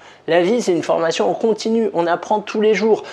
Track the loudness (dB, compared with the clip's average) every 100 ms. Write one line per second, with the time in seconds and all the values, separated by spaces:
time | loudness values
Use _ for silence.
0 | -20 -12 0 2 2 2 0 0 0 0
1 | 0 0 -2 0 -2 -2 0 0 0 -2
2 | -2 -2 -2 -4 -2 0 2 2 2 0
3 | -2